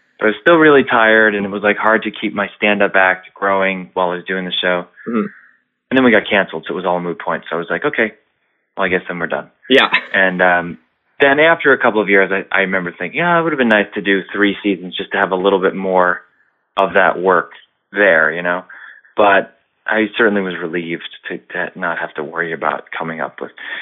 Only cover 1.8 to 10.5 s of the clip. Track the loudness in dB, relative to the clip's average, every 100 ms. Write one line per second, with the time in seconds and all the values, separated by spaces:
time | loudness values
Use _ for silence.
1.8 | 2 0 -2 -6 -6 -4 -6 -2 -2 0
2.8 | 0 2 2 0 -6 -6 -2 0 0 -2
3.8 | -6 -2 -2 -4 -6 -6 -4 -4 -2 -2
4.8 | -4 -14 -6 -4 -4 -10 _ _ _ _
5.8 | _ 2 4 2 2 -2 -2 -6 -8 -6
6.8 | -2 -2 -4 -8 -6 -8 -6 -8 -6 -4
7.8 | -4 -2 -4 -6 _ _ _ _ _ -6
8.8 | -2 -2 -4 -8 -6 -6 -8 _ 0 2
9.8 | 2 -2 -2 0 0 2 2